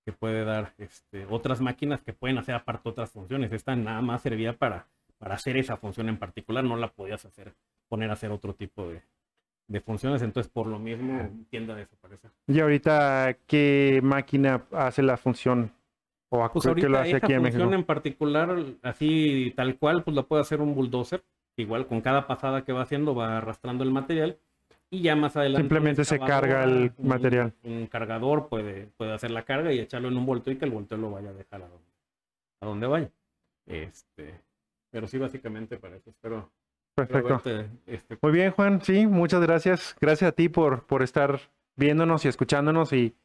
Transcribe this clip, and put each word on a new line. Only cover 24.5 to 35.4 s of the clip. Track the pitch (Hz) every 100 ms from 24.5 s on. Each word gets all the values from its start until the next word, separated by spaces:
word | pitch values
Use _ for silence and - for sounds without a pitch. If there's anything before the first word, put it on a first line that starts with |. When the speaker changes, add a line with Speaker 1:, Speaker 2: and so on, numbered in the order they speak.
| _ _ _ _
Speaker 1:
y | 185
ya | 170
más | 151 147 147
adelante | 139 135
Speaker 2:
Simplemente | 139 156 151 143
Speaker 1:
una |
Speaker 2:
se | 147 143
carga | 131 139
Speaker 1:
excavadora, | 135 135
Speaker 2:
el | 131 127 123 -
Speaker 1:
un, | 131
Speaker 2:
material. | 127 127 123 117 -
Speaker 1:
un | 117 117 113
cargador | 117 110 113 131 151 139
puede, | 113 104 98 107 _
puede | 110
hacer | 107 117
la | 113
carga | - 139 160
y | 127
echarlo | 110 120 127
en | 123
un | 127
volteo | 123 135
y | 135
que |
el | 131
volteo | 110 101 110
lo | 110
vaya | 101 101
a |
dejar | 95 - 98
a | 90
donde, | 87 _ _ _ _ _ _ _ _
a | 107
donde | 104 123
vaya. | 160 147 - _ _ _ _ -
Este, | 80 76 - _ - 76 87 _ _ _ _ _
pero | 117 107
sí, | 131
básicamente | 131 131